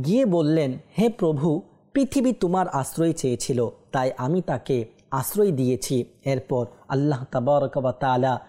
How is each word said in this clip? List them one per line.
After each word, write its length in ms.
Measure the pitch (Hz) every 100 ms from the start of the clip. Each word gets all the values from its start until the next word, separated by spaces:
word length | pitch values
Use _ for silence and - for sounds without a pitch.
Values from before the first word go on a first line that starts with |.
গিয়ে 220 | 135 240 240
বললেন, 520 | 170 151 160 139 127 - -
"হে 100 | 226
প্রভু, 540 | 226 165 143 165 156 - _ _
পৃথিবী 400 | 277 269 277 247
তোমার 360 | - 175 185 180
আশ্রয় 440 | 139 131 - 165
চেয়েছিল, 560 | 160 131 120 - 123 113 - _
তাই 200 | 135 127 -
আমি 260 | 127 180
তাকে 420 | 180 127 - 127 110 - _
আশ্রয় 420 | 135 - 202 208
দিয়েছি।" 520 | 131 127 123 - 131 117 _
এরপর 420 | 139 131 - 127 113 - -
আল্লাহ 360 | 135 147 135 131
তাবারক 460 | 131 127 143 135 147
ওয়া 160 | 127
তাআলা 480 | - 131 127 131 120